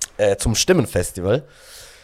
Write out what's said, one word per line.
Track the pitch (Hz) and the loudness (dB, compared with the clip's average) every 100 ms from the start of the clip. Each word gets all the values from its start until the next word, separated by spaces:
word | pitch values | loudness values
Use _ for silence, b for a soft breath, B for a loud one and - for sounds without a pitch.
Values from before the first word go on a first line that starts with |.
| - - | -10 -2
äh, | 104 98 | 0 0
zum | 120 110 | 0 0
Stimmenfestival | - 185 110 - 87 95 90 131 B B B B B B | 2 2 2 -2 -4 -4 -2 -2 B B B B B B